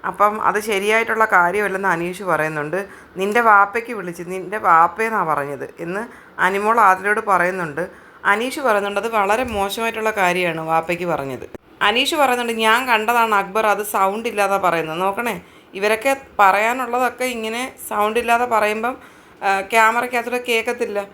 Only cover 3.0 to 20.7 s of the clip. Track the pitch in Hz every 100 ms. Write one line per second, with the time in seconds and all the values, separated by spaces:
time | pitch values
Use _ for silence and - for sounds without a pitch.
3 | - 170 196 208 226 208 202 233 226 226
4 | 180 170 175 185 180 214 208 165 170 -
5 | 220 220 165 147 143 139 135 - 170 190
6 | 240 - - - 180 196 208 233 202 185
7 | 196 208 214 185 175 190 165 143 180 -
8 | - - - 202 247 262 262 208 202 202
9 | 214 220 196 220 254 208 196 208 226 220
10 | 220 214 180 175 180 160 160 160 165 175
11 | 175 151 139 123 - - _ - 202 226
12 | 277 330 269 247 233 226 220 226 262 226
13 | 214 240 226 208 185 202 214 202 208 226
14 | 190 208 233 202 196 196 185 165 160 160
15 | 190 196 233 185 - - - 190 208 220
16 | 269 269 - - 196 202 220 247 240 240
17 | 254 240 254 240 220 233 262 - - 208
18 | 208 220 226 233 240 226 214 214 233 269
19 | - - - - 196 196 196 226 220 233
20 | 247 247 233 247 247 226 226